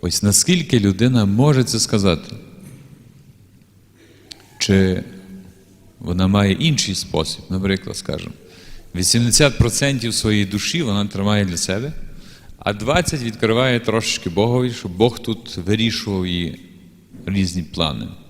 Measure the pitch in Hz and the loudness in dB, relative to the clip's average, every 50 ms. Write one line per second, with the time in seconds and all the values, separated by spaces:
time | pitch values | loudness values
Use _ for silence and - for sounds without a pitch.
0 | - 90 87 - - 101 101 - - - 180 175 156 - - 120 101 101 95 95 | -2 -2 -2 0 2 2 2 2 2 2 2 2 2 2 2 4 4 2 2 4
1 | 113 127 131 120 107 98 98 110 135 151 147 131 123 113 - 113 - - - 107 | 2 4 4 4 2 2 4 4 4 4 4 4 2 0 0 -2 -2 0 0 2
2 | 98 98 85 73 - - - - - - - - - - - - - - - - | 2 2 2 0 -2 -12 -16 -16 -16 -20 -20 -20 -20 -20 -20 -20 -20 -20 -20 -20
3 | - - - - - - - _ - _ _ - _ _ _ _ _ _ _ _ | -20 -20 -20 -20 -20 -20 -20 _ -20 _ _ -20 _ _ _ _ _ _ _ _
4 | - _ - _ - - - - - _ - - - - 98 95 95 92 92 92 | -20 _ -20 _ -20 -20 -20 -20 -20 _ -10 -8 0 2 4 4 4 4 0 -2
5 | - - - - - - - - - - - - - _ - _ - - _ _ | -6 -10 -16 -20 -20 -20 -20 -20 -20 -20 -20 -20 -20 _ -20 _ -20 -20 _ _
6 | - 87 87 90 95 92 98 101 101 101 95 - - 165 147 120 - - 95 - | -8 -4 0 2 2 4 4 4 4 4 2 2 2 2 2 2 0 -2 -4 -6
7 | - - - 80 80 - - - - - 90 95 95 98 95 95 - - - - | -6 -4 -2 -2 -2 -2 -6 -12 -8 -6 -6 -2 0 0 -2 -2 -4 -8 -12 -10
8 | - - 71 78 82 82 - - - - - - - - - - - - - 87 | -8 -6 -6 -6 -8 -10 -14 -16 -20 -20 -20 -20 -20 -18 -18 -18 -18 -10 -6 -2
9 | 92 - - 120 120 120 107 - 151 139 117 - 120 120 113 - 143 139 139 127 | 0 2 2 2 2 4 6 6 6 6 6 4 2 2 2 0 0 0 0 -2
10 | 110 117 104 - - 110 107 104 101 92 95 104 - - - 170 165 117 101 101 | -4 -4 -4 -2 0 2 2 2 2 0 -2 -4 -4 -2 -4 -2 -2 -2 0 -2
11 | 104 98 - 98 98 104 107 104 101 95 85 80 - - 92 104 123 147 156 - | -2 -2 -4 -2 0 2 2 2 2 0 -2 -4 -2 -2 -2 -2 -2 -6 -8 -10
12 | - - - - - - - - - - - - - - 104 104 113 117 147 175 | -10 -12 -14 -16 -18 -20 -20 -20 -20 -20 -20 -6 -4 -4 -4 -2 -2 0 2 2
13 | 170 170 - 147 120 117 107 101 - 110 110 117 131 131 123 120 120 - 107 113 | 2 0 -2 -4 -4 -4 -4 0 0 2 2 2 2 2 2 0 0 0 0 0
14 | 110 - - - - 92 85 92 104 117 120 127 127 127 120 - - 95 87 90 | 0 -2 -4 -4 -4 -4 0 2 2 2 2 2 0 0 -4 -6 -8 -10 2 4
15 | 110 123 120 - - - 110 - - - - 90 87 90 104 107 113 117 - - | 2 2 2 0 -6 -6 -6 -6 -8 -12 -10 -8 -2 -2 0 0 0 0 -2 -4
16 | - 107 98 95 92 90 87 87 87 85 - - - - - - - - - - | -4 -4 -4 -2 -2 -2 -2 -2 -4 -4 -6 -10 -18 -20 -20 -20 -20 -20 -20 -20
17 | _ _ - - - - 98 98 95 90 85 90 82 - - 87 82 78 67 57 | _ _ -20 -12 -8 -4 0 0 0 0 0 -4 -6 -6 -4 -2 -2 -2 -2 -6
18 | 55 - - - - - | -8 -12 -14 -16 -20 -20